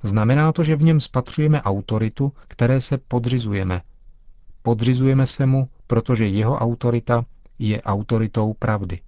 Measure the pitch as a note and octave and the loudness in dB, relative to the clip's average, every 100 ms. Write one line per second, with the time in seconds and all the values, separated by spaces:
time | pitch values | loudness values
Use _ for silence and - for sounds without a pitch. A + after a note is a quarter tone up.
0 | G#2+ G#2 A2 C#3 D#3 D#3 D#3 D#3 D#3+ D#3+ | -2 0 2 2 2 0 0 2 4 4
1 | - C3 B2+ - D3+ D3+ G2 G2 - A2 | 0 -4 -2 0 2 2 0 -4 -2 -2
2 | A2 - C#3 - - - A#2+ C3 - C3+ | -2 -2 -4 -4 -20 -2 0 2 0 -6
3 | - B2 A#2 B2 A2 G2+ F#2+ F2+ - - | -2 -4 -2 -2 -2 -4 -2 -4 -6 -20
4 | - - - - - - - A2+ A#2 B2+ | -20 -20 -20 -20 -20 -8 -2 0 2 2
5 | C3+ C3+ C3 - C3+ C3+ C3 - - A2+ | 2 2 0 0 2 2 0 -8 -2 -2
6 | - A#2+ A2 G2 A2 C#3+ A#2 A#2 A#2+ A#2 | 0 0 2 2 0 0 -2 -2 -2 -2
7 | A2+ A#2+ A#2+ - - - A2 G#2+ - G2 | 0 -2 -2 -14 -20 -6 -2 -2 -2 -4
8 | A2 A2+ A2 A2+ G#2+ G#2+ A2 G#2+ F#2 F2 | 0 0 0 0 -2 -2 -4 -2 -4 -8